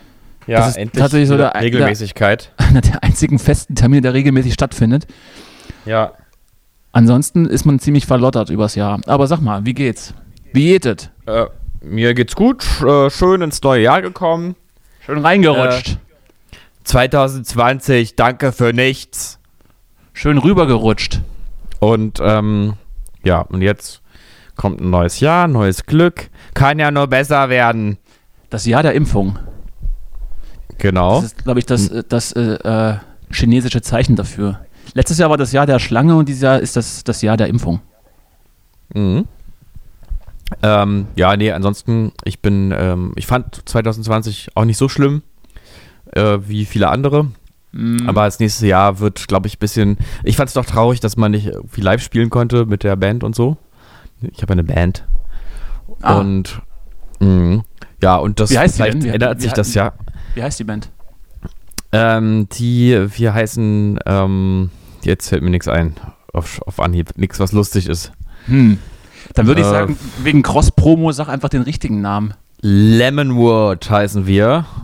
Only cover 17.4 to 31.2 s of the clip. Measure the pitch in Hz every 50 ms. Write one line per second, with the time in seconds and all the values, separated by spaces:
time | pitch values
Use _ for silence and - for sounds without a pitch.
17.4 | 117 - 113 120 117 123 135 131 - - 131 120 117 107 - - 117 123 127 -
18.4 | - 107 - - 120 117 117 123 127 131 135 - - - - - - - - -
19.4 | _ _ _ _ _ _ _ _ _ _ _ _ _ _ - - - 151 147 139
20.4 | - 180 202 190 165 135 123 110 110 110 107 - - - - - - - - -
21.4 | - - - - - - - - 104 107 113 110 110 107 - - - 104 107 107
22.4 | 104 107 107 104 101 107 104 - - - - - - - - - - 92 87 85
23.4 | - - - 92 92 101 104 - - - - - _ _ - - - - - -
24.4 | - - - - - 98 78 - - 92 90 87 87 87 - - 139 151 165 175
25.4 | 175 165 139 117 104 95 92 - - - 151 156 170 175 - - - - - -
26.4 | - - - - 139 139 147 156 151 147 147 143 143 135 127 131 139 139 147 139
27.4 | 139 127 127 123 120 117 117 113 107 104 101 - _ _ _ _ _ _ _ _
28.4 | _ - - 104 92 117 113 139 160 151 - 147 151 - - 101 98 95 101 -
29.4 | - - - - - - - - - - - - - - - - - - - -
30.4 | - - - - - - - - - 98 92 92 87 90 107 147